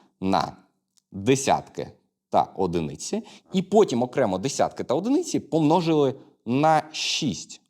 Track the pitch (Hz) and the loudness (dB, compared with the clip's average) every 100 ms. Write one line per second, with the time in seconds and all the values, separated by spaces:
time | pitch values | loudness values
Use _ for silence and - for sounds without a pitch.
0 | _ - 95 92 - - _ _ _ _ | _ -6 0 0 -2 -8 _ _ _ _
1 | _ 98 101 135 107 87 - - 67 - | _ -4 0 0 2 -2 -2 -12 -14 -16
2 | _ _ _ 104 - - 95 87 76 65 | _ _ _ 0 0 -2 -2 -2 -4 -8
3 | - 202 - - _ 190 185 214 190 117 | -8 -8 -8 -18 _ -4 2 4 4 2
4 | 127 - 113 95 127 - 85 - 95 139 | -2 0 0 0 -2 -2 -2 -2 -4 -2
5 | 208 294 339 139 - 160 151 175 165 156 | 0 0 0 -4 -2 0 4 4 2 2
6 | 135 - - _ 110 131 156 156 - - | 2 -2 -12 _ -4 2 4 2 0 -6
7 | - - 139 82 - - _ | -4 -2 -4 -4 -10 -20 _